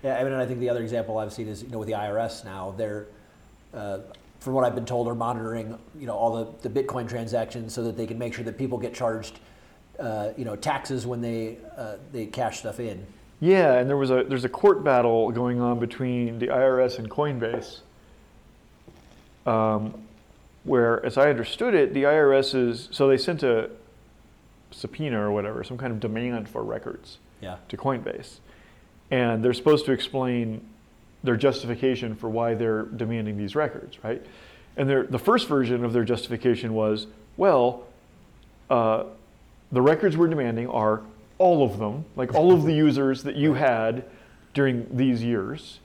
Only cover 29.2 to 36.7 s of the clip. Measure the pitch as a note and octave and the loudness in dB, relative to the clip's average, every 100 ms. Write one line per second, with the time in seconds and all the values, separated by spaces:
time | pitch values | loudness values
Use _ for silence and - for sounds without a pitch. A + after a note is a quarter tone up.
29.2 | A#2+ A2+ A#2+ A#2+ D#3 D3+ C#3 B2+ - C3+ | 2 2 0 2 4 4 4 -2 -2 -4
30.2 | B2+ A#2+ A2+ A2 - - _ _ - _ | -2 -2 -2 -6 -12 -20 _ _ -20 _
31.2 | C3 A#2 C#3 C3 A#2+ A#2 C3 A#2+ A#2+ G#2+ | 0 2 2 2 -6 0 0 0 -4 -6
32.2 | A2+ A2 A#2 A2 A2+ A2 A2+ A2+ A2+ A#2 | -4 -2 0 0 0 0 -2 -6 -4 -4
33.2 | G#2+ G#2 G#2 D3 D3+ - - - G#2+ B2 | -4 -4 -4 -2 -2 -4 -14 -12 -8 -8
34.2 | - - - - - - C#3 C3+ B2 B2+ | -10 -20 -20 -20 -16 -4 2 2 0 0
35.2 | - A3+ - C#3+ A#2+ B2 A#2+ A#2+ A2 A#2 | 4 2 4 0 2 0 0 0 2 -2
36.2 | - A#2 B2+ A#2 A#2+ | -2 -2 0 0 0